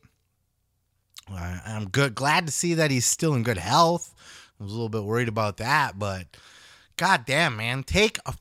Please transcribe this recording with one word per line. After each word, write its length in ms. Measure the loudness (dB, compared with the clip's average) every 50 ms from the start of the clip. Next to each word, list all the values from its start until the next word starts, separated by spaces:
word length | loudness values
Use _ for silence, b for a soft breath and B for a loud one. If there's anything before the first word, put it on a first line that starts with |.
| _ -20 _ _ _ _ _ _ _ _ _ _ _ _ _ _ _ _ _ _ _ _ _ -20 -16 -12
I, 300 | -10 -8 -8 -8 -8 -8 -10
I'm 240 | -10 -8 -8 -8 -6
good, 260 | -2 -2 -2 -2 -2
glad 320 | -2 0 0 2 0 0
to 60 | -2
see 220 | -4 -4 -2 0 0
that 160 | 2 2 2
he's 160 | 2 2 0
still 280 | 0 0 0 0 0 2
in 100 | 2 0
good 120 | 0 -2
health. 580 | -2 0 2 4 6 6 6 4 0 -4 -10 -20 B B B B B B B B B
I 40 | -12
was 80 | -8
a 20 | -6
little 140 | -6 -4 -4
bit 160 | -4 -4 -2
worried 240 | 0 0 0 0 0
about 300 | 0 0 0 0 -2 -2
that, 400 | 0 2 2 2 2 2 -2 -4
but 280 | -4 -4 -4 -6 -8 -14 -18 B B B B B B B B B B B B
goddamn, 600 | 0 2 2 2 2 2 0 2 2 2 2 0
man, 280 | -2 -4 -2 -2 -4 -2
take 340 | 0 2 4 4 4 2 -2 -8
a 60 | -10 -10 -2